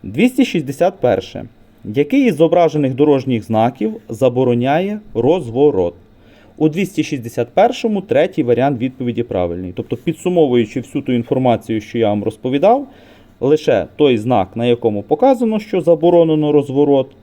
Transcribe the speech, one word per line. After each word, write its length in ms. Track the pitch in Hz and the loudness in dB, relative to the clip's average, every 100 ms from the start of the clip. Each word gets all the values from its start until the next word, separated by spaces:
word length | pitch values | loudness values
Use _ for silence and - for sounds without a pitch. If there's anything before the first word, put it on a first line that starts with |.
Двісті 420 | - 117 247 254 254 | -8 0 0 2 0
шістдесят 480 | 180 135 135 175 185 | -2 -6 -2 -2 0
перше. 460 | 123 95 - - - _ _ _ 104 | 0 0 -4 -14 -16 _ _ _ -6
Який 420 | 110 143 269 254 | -2 0 2 2
із 80 | 151 | 2
зображених 600 | 165 170 165 151 135 127 | 2 4 2 0 -2 0
дорожніх 480 | 151 139 123 120 | 2 2 0 -4
знаків 500 | 104 110 117 - 214 220 - | -2 0 0 -2 -6 -6 -14
забороняє 920 | 110 131 120 127 120 127 151 196 214 - | -2 0 0 0 0 0 -2 -2 -8 -8
розворот? 800 | 110 123 175 120 113 147 95 87 - _ _ _ _ _ - | -2 0 0 -2 2 2 2 -4 -6 _ _ _ _ _ -2
У 100 | 156 | -2
двісті 340 | 156 196 - | 0 -6 -4
шістдесят 440 | 151 139 113 - 120 | -6 -6 -8 -6 -2
першому 480 | - 226 - 226 208 | 2 0 0 -4 -4
третій 420 | 185 139 175 - | 0 0 0 -2
варіант 360 | 123 117 135 127 | 0 2 0 -2
відповіді 440 | 127 131 123 113 | -6 -4 -6 -4
правильний. 500 | 117 95 90 87 92 90 | -4 -4 -4 -4 -8 -10
Тобто, 220 | - 117 | -8 -6
підсумовуючи 800 | - 160 180 180 147 123 110 135 | -6 -4 -2 2 2 2 0 -6
всю 220 | 120 147 | -8 -8
ту 120 | 135 | -4
інформацію, 680 | 123 113 131 127 110 - 110 | -4 -2 -2 0 -2 -2 -6
що 160 | - 120 | -4 -2
я 120 | 107 | -2
вам 140 | 104 | 0
розповідав, 640 | 104 - 131 139 185 254 269 - - - _ _ | -4 -6 -4 0 2 2 -2 -18 -20 -20 _ _
лише 480 | 135 151 - 110 80 - | 0 0 2 0 -2 0
той 220 | 147 120 | 2 2
знак, 380 | 110 113 92 113 | 2 0 0 -4
на 100 | 120 | -2
якому 380 | 120 117 104 | 0 0 -4
показано, 560 | 101 - 262 247 233 214 | -4 0 2 2 -2 -4
що 220 | - 190 | -4 -2
заборонено 720 | 156 160 170 170 165 156 151 | 2 2 4 4 4 2 2
розворот 560 | 147 139 135 143 139 131 - | 2 2 0 2 2 0 -10